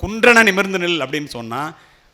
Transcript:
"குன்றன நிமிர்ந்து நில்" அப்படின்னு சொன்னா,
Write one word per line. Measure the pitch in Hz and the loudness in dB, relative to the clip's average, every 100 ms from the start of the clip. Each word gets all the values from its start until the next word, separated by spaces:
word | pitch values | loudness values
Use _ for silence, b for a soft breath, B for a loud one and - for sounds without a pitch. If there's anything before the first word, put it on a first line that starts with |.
"குன்றன | 175 220 240 233 | -8 0 4 6
நிமிர்ந்து | 214 190 190 190 | 4 4 0 0
நில்" | 175 170 | -2 -2
அப்படின்னு | 131 151 147 | -2 -4 -6
சொன்னா, | 123 117 123 151 160 b b b | -10 -8 -8 -8 -12 b b b